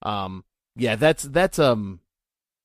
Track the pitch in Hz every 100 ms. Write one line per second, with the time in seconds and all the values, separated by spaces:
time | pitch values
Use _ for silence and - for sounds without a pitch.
0 | - 101 95 92 - _ _ - 120 110
1 | 151 156 143 147 185 - 143 113 98 90
2 | _ _ _ _ _ _